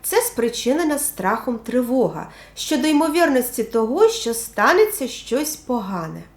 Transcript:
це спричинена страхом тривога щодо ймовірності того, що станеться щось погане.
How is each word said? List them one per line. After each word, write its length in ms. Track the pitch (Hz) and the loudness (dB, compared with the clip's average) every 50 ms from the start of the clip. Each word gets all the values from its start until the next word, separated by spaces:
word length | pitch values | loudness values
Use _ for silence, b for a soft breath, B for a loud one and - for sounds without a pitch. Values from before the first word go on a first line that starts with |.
| - | -8
це 180 | - - 427 | 0 0 2
спричинена 760 | - - - - 226 233 226 - - 233 269 320 339 302 294 285 | 0 0 0 -2 -2 -2 -2 -2 0 0 2 2 2 0 0 0
страхом 600 | 294 - - - 190 185 214 226 - - 240 220 | -2 -4 -6 -2 -2 -2 -2 0 -2 -4 -6 -4
тривога 720 | 226 - 240 247 247 233 254 269 226 165 156 156 - B B B B B B | -6 -2 -2 0 0 2 2 2 2 0 0 -4 -10 B B B B B B
щодо 320 | - - - 320 262 247 311 | -12 -4 -2 0 0 2 2
ймовірності 760 | 311 285 320 320 294 349 339 302 269 254 247 247 - - 220 | 4 4 2 2 4 4 4 4 4 2 0 0 -2 -4 -4
того, 460 | - - 226 220 220 254 349 440 440 | -2 0 0 0 0 2 4 4 4
що 240 | 453 - - 233 233 | 4 0 -4 -4 -4
станеться 760 | 226 - - - - 208 254 349 370 440 427 - - 277 240 | -4 -6 -6 -2 2 2 4 6 6 4 4 2 -2 -6 -6
щось 480 | - - - - 226 262 311 302 - | -6 -10 -6 -4 -2 -2 -2 -2 -6
погане. 680 | - - - 247 233 190 190 196 175 165 160 160 165 165 - _ | -8 -6 -4 -4 -4 -2 -4 -6 -6 -6 -8 -10 -12 -14 -16 _